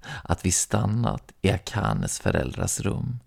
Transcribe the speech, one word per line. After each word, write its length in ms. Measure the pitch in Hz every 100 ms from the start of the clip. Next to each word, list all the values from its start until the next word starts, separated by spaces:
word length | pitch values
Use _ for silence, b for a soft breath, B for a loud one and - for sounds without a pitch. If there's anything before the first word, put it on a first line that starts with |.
| B B
att 220 | B 87
vi 80 | 92
stannat 800 | - - 104 104 110 117 - - -
i 80 | 95
Akanes 720 | 98 - - 101 52 50 -
föräldrars 600 | - - 64 - - -
rum. 380 | - - - 123